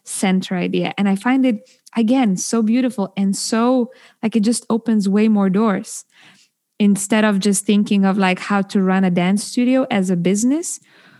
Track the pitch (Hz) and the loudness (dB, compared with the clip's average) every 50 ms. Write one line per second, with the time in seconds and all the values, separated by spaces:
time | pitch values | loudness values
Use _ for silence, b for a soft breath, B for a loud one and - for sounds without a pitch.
0 | B - - - - 196 190 190 185 - 196 180 175 185 190 180 175 175 - - | B -14 -8 -4 0 0 0 0 0 -2 -4 -4 -4 -2 -2 -2 -2 -4 -4 -2
1 | 202 202 196 196 - 247 262 269 254 262 233 208 - b b b b b - 226 | 0 0 0 0 0 0 0 2 2 0 0 -2 -6 b b b b b -4 -2
2 | 233 214 254 269 262 214 190 175 - - - 226 226 214 226 254 254 254 226 - | 0 2 2 2 2 2 0 -2 -2 -2 -2 0 0 2 2 0 0 -2 -2 -4
3 | 196 190 - - 196 196 196 - - - - 220 233 247 262 262 240 240 b b | -6 -6 -4 -2 -2 -2 -2 -2 -4 -4 -2 0 2 2 2 0 0 -2 b b
4 | b b b b - 220 - 226 202 220 240 - - _ 220 226 226 - 226 214 | b b b b -6 -2 -2 0 0 0 0 -2 -2 _ -4 -4 0 0 0 0
5 | 196 202 190 208 214 226 214 202 196 190 180 196 226 226 190 185 220 - - - | 0 2 2 2 2 4 4 2 2 2 2 2 0 0 0 -2 -6 -10 -14 -16
6 | - b b b b b b b b b b _ _ _ _ _ 208 202 202 190 | -16 b b b b b b b b b b _ _ _ _ _ 2 2 2 2
7 | - - 233 214 214 220 208 196 190 208 196 - - - 208 202 208 208 208 202 | 0 -2 0 2 2 2 0 0 0 0 0 0 0 0 0 0 2 2 2 2
8 | 196 196 190 208 196 185 185 180 - - 202 202 190 196 - 214 190 185 185 190 | 2 2 2 2 0 0 0 -2 -4 -4 -2 -2 -2 -2 0 0 0 2 2 2
9 | 190 185 175 180 175 180 196 208 - - - - 247 240 254 262 262 269 - 202 | 2 2 2 0 0 0 0 0 -2 -4 -4 -2 0 2 2 2 0 0 0 -2
10 | 190 185 190 175 170 180 196 208 226 247 277 320 359 - - - b b b b | 0 0 -2 0 0 0 0 0 0 0 0 0 -2 -6 -10 -12 b b b b
11 | b b b b | b b b b